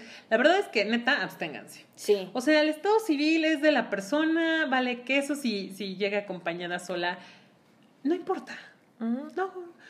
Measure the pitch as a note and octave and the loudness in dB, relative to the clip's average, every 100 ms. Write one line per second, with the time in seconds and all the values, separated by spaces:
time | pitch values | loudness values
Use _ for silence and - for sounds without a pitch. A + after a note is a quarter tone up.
0 | - - - A3+ D4 F#4+ G4+ A3+ G3+ A#3 | -12 -18 0 4 6 4 2 0 0 2
1 | B3 C4+ F3 - E3+ A2 - - - - | 2 0 0 -6 -8 -10 -14 -20 -20 -4
2 | - G3+ F3+ C4 B3+ D4+ D#4 D4+ G4 A4 | 2 2 0 -2 4 4 4 0 2 2
3 | A4 C#4+ D4+ D#4+ D#4 D4+ D4+ C4+ - G3 | 2 2 2 2 2 4 4 4 2 -4
4 | F#3+ D4 D#4+ D#4+ E4 D#4+ D4 B3+ B3 A#3+ | -2 0 2 2 2 0 0 0 0 -4
5 | - C4+ C#4 C#4+ A#3+ G3+ F#3+ G3 G3 F#3 | -2 0 0 -2 -2 -2 -6 -8 -8 -4
6 | G3+ G#3 G3+ F3+ F3 F3 F3 F3 - F3 | -2 -2 -4 -6 -6 -6 -6 -6 -6 -4
7 | F3 F3+ - - _ _ _ _ _ _ | -4 -6 -12 -20 _ _ _ _ _ _
8 | C#4 F4+ F4+ E4+ - - - - _ - | -2 -2 -2 -6 -8 -16 -18 -20 _ -8
9 | A3+ B3+ D4+ - F#4+ F#4 F4 - | -6 -4 -6 -6 -6 -8 -16 -18